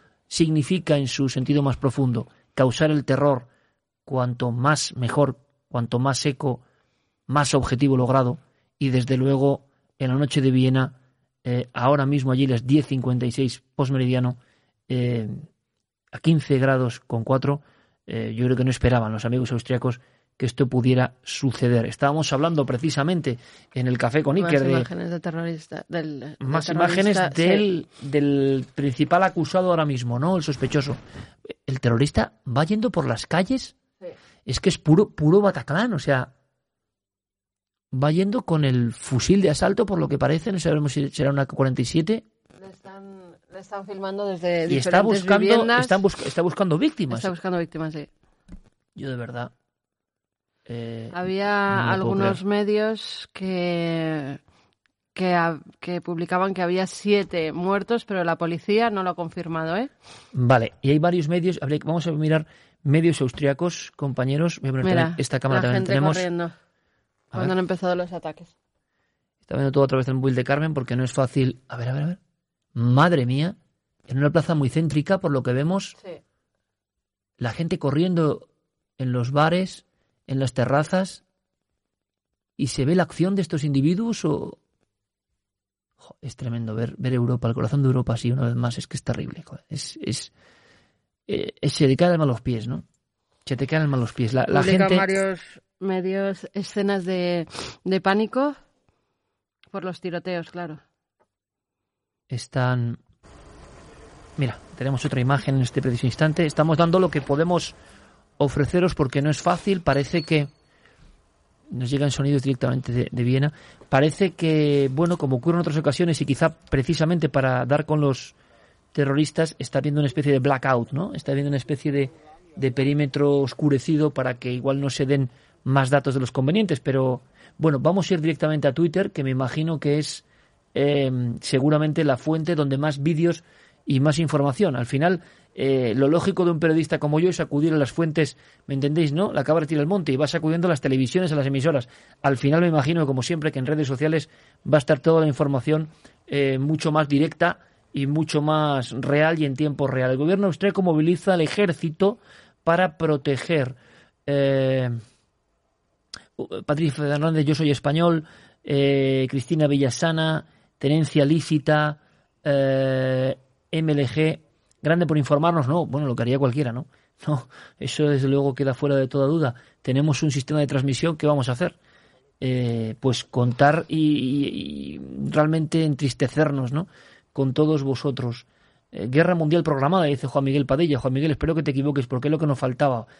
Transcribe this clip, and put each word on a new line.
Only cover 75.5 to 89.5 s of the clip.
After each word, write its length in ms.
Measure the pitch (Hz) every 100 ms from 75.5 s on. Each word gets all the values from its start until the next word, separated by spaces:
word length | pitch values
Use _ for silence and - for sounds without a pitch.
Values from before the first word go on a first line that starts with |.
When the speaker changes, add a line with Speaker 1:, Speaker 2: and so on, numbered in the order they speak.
Speaker 1:
vemos, 440 | 127 156 196 - -
Speaker 2:
Sí. 200 | 190 160 _ _ _ _ _ _ _ _ _ _ _ -
Speaker 1:
la 140 | 120
gente 260 | 107 165 175
corriendo 680 | 139 143 185 170 156 - - _ _ _ _ -
en 140 | 127
los 180 | 123 123
bares, 560 | 147 160 180 185 - _ _ _ _ -
en 120 | 135
las 140 | 131
terrazas, 720 | - 117 139 151 185 190 - _ _ _ _ _ _ _ _ _ _ _ _ _ -
y 120 | 135
se 160 | -
ve 120 | 135 180
la 60 |
acción 320 | 160 - 180
de 80 | 196
estos 220 | 165 156
individuos 600 | 147 135 147 180 233 -
o, 340 | 156 - - - _ _ _ _ _ _ _ _ _ _ _ _ _ _
jo, 200 | - -
es 140 | 120 -
tremendo 380 | 123 117 113
ver, 200 | 110 120 -
ver 140 | 127
Europa, 340 | 123 120 123 117
el 60 |
corazón 280 | - 117 143
de 60 | 131
Europa 260 | 127 123
así 160 | 117 120
una 160 | 131 120
vez 80 |
más, 240 | 120 120 120
es 80 | -
que 100 | -
es 80 |
terrible, 380 | - 120 - -
joder. 180 | -